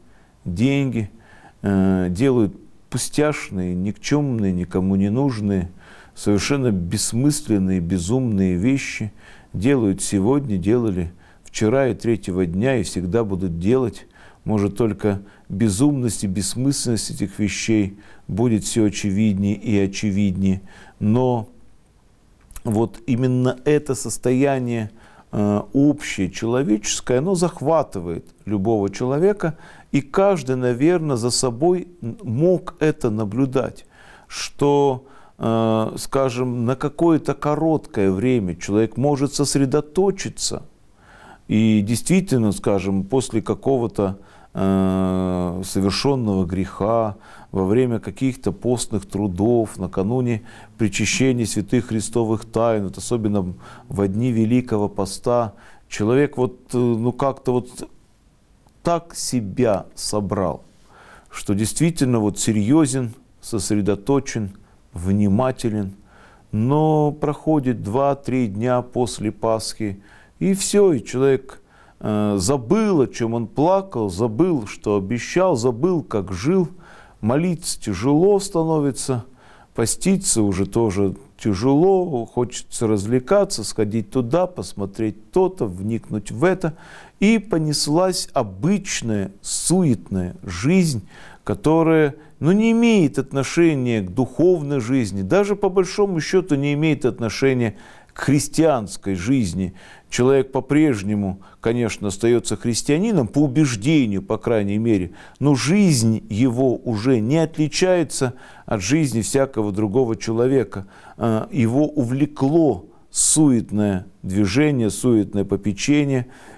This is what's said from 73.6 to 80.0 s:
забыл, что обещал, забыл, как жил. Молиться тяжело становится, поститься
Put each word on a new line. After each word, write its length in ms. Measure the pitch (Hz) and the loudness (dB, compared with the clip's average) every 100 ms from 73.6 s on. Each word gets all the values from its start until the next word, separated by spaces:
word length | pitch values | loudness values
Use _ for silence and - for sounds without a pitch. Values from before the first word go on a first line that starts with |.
| 165 196 190 120 104 | 2 2 0 -4 -4
забыл, 560 | 87 117 110 180 147 104 | -2 -2 2 0 0 -4
что 300 | - 110 101 | -6 0 0
обещал, 580 | 95 117 - 175 185 | 0 -4 -2 2 2
забыл, 460 | 127 127 113 180 170 | 2 0 0 0 0
как 300 | - 107 95 | -2 -4 -4
жил. 340 | 90 131 190 165 - - - - _ | -4 0 2 0 -6 -20 -20 -20 _
Молиться 580 | 107 143 180 160 - - | 0 0 0 -4 -6 -6
тяжело 580 | 107 87 131 151 196 196 | -6 -2 2 4 4 2
становится, 800 | 196 170 160 156 143 - - 123 - - - - _ | 0 -2 0 0 -2 -2 -4 -4 -6 -20 -20 -20 _
поститься 680 | - 113 - | -4 -2 0